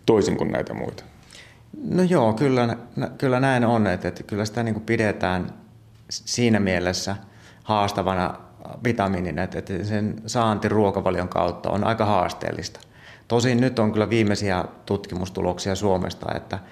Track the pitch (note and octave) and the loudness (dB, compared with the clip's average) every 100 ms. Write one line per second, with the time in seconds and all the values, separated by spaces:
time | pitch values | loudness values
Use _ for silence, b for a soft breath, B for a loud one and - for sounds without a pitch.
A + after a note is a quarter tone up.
0 | - A2 - - - C2 - A1+ B1 - | 4 4 4 0 -2 -2 -4 -6 -8 -10
1 | - B B B B B - D4+ C4 F3 | -18 B B B B B -20 -12 -2 2
2 | F3+ F3 B2+ A2+ C#3+ B2+ A#2+ - - - | 4 4 4 4 2 4 2 -2 -8 -6
3 | C3+ - C3+ B2+ C3+ B2 A#2 A#2 G#2 F#2 | -6 -2 0 2 2 4 4 4 2 0
4 | F2+ - - G2+ G#2+ A#2+ A2+ G#2+ - A2+ | -4 -6 -6 -4 -4 -2 -2 -4 0 2
5 | G#2+ - F#2 F#2 F2 - - - - - | 2 0 -2 -2 -4 -10 -20 -20 -20 -20
6 | - - - - A#2+ G#2+ F#2+ F2+ F2+ F2+ | -14 -12 -6 0 2 4 2 2 0 -2
7 | - G2+ B B B B - G#2+ G2+ G2+ | -4 -8 B B B B -2 2 2 0
8 | F#2 F#2 F2+ - - - E2+ - B2 - | 0 0 -2 -4 -16 -20 -18 -4 -2 2
9 | G2 F#2 F2+ D#2 F#2 - - F#2 G#2 G#2+ | 0 0 -2 -4 -4 -6 -6 -6 -2 -2
10 | G#2+ - G#2+ B2 A2+ G#2 G#2+ G#2 G2 F#2+ | -2 -4 -4 0 2 2 2 4 2 2
11 | F#2+ F2+ F2+ E2+ F2 E2+ E2+ F#2+ G2+ A2 | 0 -2 -2 0 0 -2 -2 0 0 0
12 | G#2 G2 E2+ - G1+ - - - B B | 2 2 0 -2 -8 -8 -10 -14 B B
13 | B B - A#2 B2+ A#2+ B2+ B2 G#2+ G#2+ | B B 0 2 4 4 2 2 2 2
14 | G2+ A2+ G#2 G2+ G2+ F2+ - - - G2 | 2 2 2 2 0 -2 -4 -10 -4 -4
15 | - F2+ F2+ F#2+ F2+ F2 G2 F#2+ G#2 F#2 | -4 -6 -6 -2 -2 -2 -4 0 2 2
16 | E2+ - - - - F#2 B | 0 -6 -6 -6 -6 -10 B